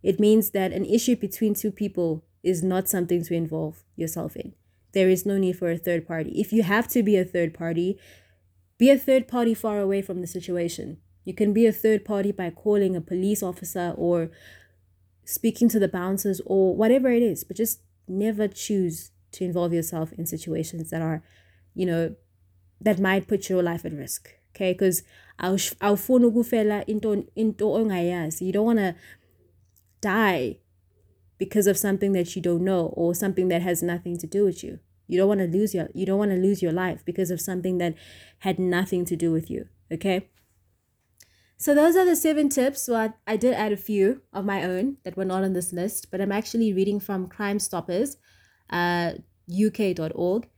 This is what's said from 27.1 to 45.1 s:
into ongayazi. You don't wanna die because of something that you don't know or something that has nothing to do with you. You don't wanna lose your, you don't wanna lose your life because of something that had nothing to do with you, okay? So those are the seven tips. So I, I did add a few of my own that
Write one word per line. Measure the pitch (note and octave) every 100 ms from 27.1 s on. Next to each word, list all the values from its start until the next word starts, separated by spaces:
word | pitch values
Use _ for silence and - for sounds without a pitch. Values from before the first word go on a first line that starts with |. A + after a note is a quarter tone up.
| G#3 - -
into | A3 G#3 G#3+
ongayazi. | F3+ A3 F#3 F3 F3+ D#3+ D#3+
You | F#3
don't | F#3+ A3
wanna | A3+ F#3+ F3 - - _ _ _ _ _ _ _ _
die | G#3 G3 G#3+ E3+ B2 - _ _ _ _ _ _ _ _
because | F#3+ G#3+ G3+
of | F#3+
something | G#3 G3 G3+
that | F#3+ F3 -
you |
don't | F3 E3+
know | F#3 F#3+ E3
or | - E3+ F3
something | G3+ F#3+ F#3
that | E3+
has | F3+ F3
nothing | F3 F3 F3+ F3
to | D#3+
do | G3
with | G3+ F3+
you. | - - _ _ -
You | F3+
don't | G3
wanna | G3+ F3+
lose | F3 G#3+
your, | F#3 D#3
you | - F#3+
don't | G3
wanna | G#3 F#3
lose | F#3+ G3
your | F3
life | E3+ F#3 - -
because | F3 F3+
of | F3
something | - F#3 F3+ F3+
that | E3+ D#3+ - - - _
had | G3 F#3+
nothing | F#3 F3 F#3+ F3+ F3
to | E3
do | E3+
with | D#3+ D#3+
you, | - - _ _
okay? | E3 G3 F#3 - _ _ _ _ _ _ _ _ _ - _ _ _
So | - D4
those | D#4+ E4+
are | F#4
the | D#4+
seven | D#4+ D4+ C#4+
tips. | C#4 B3+ C4+
So | - A3+
I, | A3 - -
I | G#3+
did | A#3+
add | - G#3+
a | G3+
few | - G#3 G3 C4+ _
of | G3 G3+
my | G3
own | F3 F#3 B3+ C#4
that | F#3